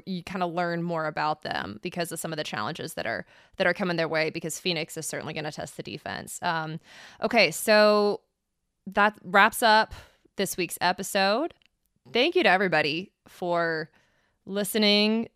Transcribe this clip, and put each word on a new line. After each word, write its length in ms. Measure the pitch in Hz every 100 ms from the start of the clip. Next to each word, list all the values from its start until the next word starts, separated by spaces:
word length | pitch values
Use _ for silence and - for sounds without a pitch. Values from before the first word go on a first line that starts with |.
| -
you 160 | 180
kinda 240 | - 185 175
learn 340 | 165 175 170
more 240 | 170 165 156
about 380 | 156 151 151
them 360 | - 71 82 101
because 280 | 180 175 170
of 80 | 165
some 140 | 170
of 40 | 156
the 60 |
challenges 520 | 151 135 107 170 160 -
that 100 | -
are, 220 | 107 - _ _ -
that 100 | 185
are 80 | 175
coming 200 | 180 170
their 140 | 160
way, 220 | 156 156
because 280 | 165 165 -
Phoenix 380 | 180 165 160 -
is 80 | 151
certainly 300 | 143 127 156
gonna 160 | 151
test 260 | 151 156 -
the 60 |
defense. 560 | - - - - - -
Um, 380 | 175 165 156 160 - - - -
okay, 300 | 220 233 170
so 720 | - - 214 214 208 208 196 _ _ _ _ _ _ -
that 300 | 196 208 214
wraps 380 | 185 196 214 -
up 320 | 233 214 233 - - _ _ -
this 200 | 190 -
week's 200 | 170 -
episode. 720 | 175 185 190 202 190 220 330 - _ _ _ _ -
Thank 240 | 226 302 359
you 80 |
to 60 | 220
everybody 640 | 185 190 160 151 160 190 _ _
for 640 | - 175 170 170 160 156 _ _ _ _ _ -
listening, 840 | 196 202 220 208 208 214 226 -